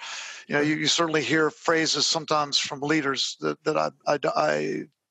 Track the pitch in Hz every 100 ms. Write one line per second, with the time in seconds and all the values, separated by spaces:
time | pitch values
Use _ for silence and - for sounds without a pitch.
0 | - - - - - 143 147 156 151 -
1 | 165 156 120 156 151 - - 165 156 147
2 | - 165 147 151 143 135 - 143 143 160
3 | 139 127 - - 156 147 156 156 156 139
4 | - 147 - 151 - 76 76 - - _
5 | _